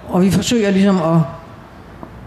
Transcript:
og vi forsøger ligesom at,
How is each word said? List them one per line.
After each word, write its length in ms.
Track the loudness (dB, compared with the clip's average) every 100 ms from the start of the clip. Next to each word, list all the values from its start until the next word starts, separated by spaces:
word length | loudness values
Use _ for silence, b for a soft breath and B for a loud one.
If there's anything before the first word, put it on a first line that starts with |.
| -6
og 140 | 0
vi 100 | 2
forsøger 400 | 0 0 0 0
ligesom 300 | 2 2 2
at, 180 | 2 0 0 -6 -18 -20 -20 -20 -20 -20 -20 -20